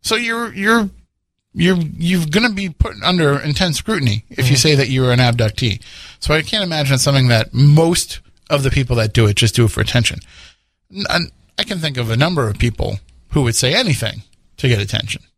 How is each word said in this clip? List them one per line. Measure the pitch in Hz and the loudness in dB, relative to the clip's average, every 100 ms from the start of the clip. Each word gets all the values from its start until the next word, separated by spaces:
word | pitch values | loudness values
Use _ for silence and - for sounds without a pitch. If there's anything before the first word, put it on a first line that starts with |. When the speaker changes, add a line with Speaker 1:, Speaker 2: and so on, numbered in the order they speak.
Speaker 1:
So | - 220 | -4 -4
you're, | 233 226 233 | -2 -4 -6
you're, | 190 196 226 202 - _ _ _ _ _ | -4 2 2 0 -6 _ _ _ _ _
you're, | - 175 180 | -2 2 2
you're | 160 - 170 180 156 | -2 -4 -2 -2 0
gonna | 180 233 | 0 0
be | 196 196 | -2 -8
put | 151 226 104 | -2 -2 0
under | 165 180 151 139 | -2 2 2 2
intense | 147 147 185 147 | -2 -2 -2 -2
scrutiny | - 214 131 107 - | -2 0 0 -2 -6
if | - | -2
you | |
Speaker 2:
Mm-hmm. | 131 139 | 2 2
Speaker 1:
say | 156 143 | 4 2
that | 131 | 2
you're | 131 127 | 0 2
an | 123 | 4
abductee. | 123 120 110 - 123 98 - - - - | 2 2 -2 0 -4 -4 -10 -20 -20 -10
So | - | -2
I | 156 | -2
can't | 156 220 | -2 -4
imagine | 185 160 139 | -4 -2 0
it's | 131 | 0
something | 143 139 127 | 2 2 4
that | 113 113 120 | 2 0 4
most | 143 151 165 175 - - _ _ _ | 6 6 4 2 -4 -12 _ _ _
of | 147 | -2
the | 135 | 0
people | 143 127 120 | 0 0 0
that | 110 | 0
do | 120 107 | 2 2
it | 104 | 2
just | 113 - | 0 2
do | 113 | 2
it | |
for | - | 2
attention. | - 123 113 - - - - _ _ _ _ 190 | -2 0 0 -4 -16 -20 -20 _ _ _ _ -10
N-, | 202 | -4
and | 175 165 _ _ - | -4 -4 _ _ -10
I | |
can | 214 190 | -6 -6
think | 156 127 | -6 -4
of | 113 | -2
a | 113 | 0
number | 156 175 113 | 0 0 -2
of | 104 | 0
people | 120 - - 101 - - _ | -2 -2 -6 -6 -12 -20 _
who | 151 | 0
would | 127 110 | 0 0
say | 127 | 0
anything | 190 240 120 110 101 - _ _ _ | 0 0 -2 -4 -10 -18 _ _ _
to | 135 | 0
get | 113 | 0
attention. | 101 113 107 - _ | -2 -4 -6 -10 _